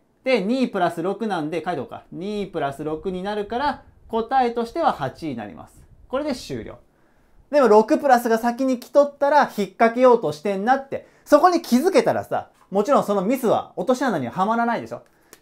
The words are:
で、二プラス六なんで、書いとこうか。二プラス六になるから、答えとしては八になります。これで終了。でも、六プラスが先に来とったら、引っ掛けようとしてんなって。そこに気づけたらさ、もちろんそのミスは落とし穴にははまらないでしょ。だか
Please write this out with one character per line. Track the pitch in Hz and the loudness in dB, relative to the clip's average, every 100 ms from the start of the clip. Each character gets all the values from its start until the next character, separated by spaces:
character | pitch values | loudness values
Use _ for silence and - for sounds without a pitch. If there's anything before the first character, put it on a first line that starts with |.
| _ _ | _ _
で、 | 254 240 | -2 0
二 | 190 262 240 | 0 -2 -2
プ | 196 | 0
ラ | 175 | -2
ス | 175 | -2
六 | 180 196 214 | -6 -6 -6
な | 180 | -6
ん | 151 | -6
で、 | 165 | -6
書 | 180 | -6
い | 165 | -6
と | |
こ | 117 | -8
う | |
か。 | 101 - | -14 -16
二 | 147 190 208 196 | -12 -8 -8 -8
プ | 165 | -6
ラ | 139 | -6
ス | 135 | -6
六 | 151 156 190 | -8 -6 -6
に | 185 | -6
な | 196 214 | -6 -6
る | 202 | -6
か | 240 | -4
ら、 | 285 262 - _ - | -4 -4 -12 _ -6
答 | 226 226 269 240 | -4 0 2 2
え | |
と | 233 233 | -2 -6
し | |
て | 330 | -2
は | 285 | -2
八 | - 135 - 160 | -2 -6 -8 -10
に | 117 | -10
な | 104 | -12
り | |
ま | 76 - | -14 -20
す。 | _ - - - | _ -20 -20 -10
こ | 262 | -6
れ | |
で | 302 | -6
終 | 254 - 123 | -8 -8 -12
了。 | 104 101 _ _ _ _ _ _ - | -12 -16 _ _ _ _ _ _ -2
で | 285 | 4
も、 | 240 | 6
六 | 214 220 302 | 6 6 2
プ | 285 | 4
ラ | 240 | 4
ス | 233 | 4
が | 226 | 0
先 | 240 233 262 | 0 -2 -2
に | 247 | -2
来 | - | 0
と | 285 | 2
っ | 285 - | 2 2
た | 285 | 2
ら、 | 294 | 4
引 | 233 | 2
っ | - 190 | 0 -4
掛 | - 226 | 2 2
け | 233 | 4
よ | 254 | 4
う | 233 | 4
と | 156 | 2
し | 147 | -4
て | 208 190 | -4 -2
ん | |
な | 220 277 | 0 0
っ | 277 | -2
て。 | - - _ - | -12 -12 _ 2
そ | 294 | 4
こ | 359 | 6
に | 349 | 2
気 | - 247 | 0 0
づ | 349 | 2
け | 302 | 2
た | 165 | 2
ら | 113 | 0
さ、 | 98 120 - _ - | -4 -6 -8 _ -6
も | 190 208 | -2 2
ち | |
ろ | 247 | 2
ん | |
そ | 190 | 2
の | 202 | -2
ミ | 185 262 | -2 0
ス | 220 | 0
は | 120 - - | 0 -2 -6
落 | - | -2
と | 254 | -2
し | |
穴 | 269 170 | -2 -2
に | 120 | -4
は | |
は | 175 196 | -4 -2
ま | 233 | 0
ら | 233 | -2
な | 208 | -4
い | |
で | 110 | -8
し | |
ょ。 | 117 | -14
だ | |
か | - _ _ - | -16 _ _ -10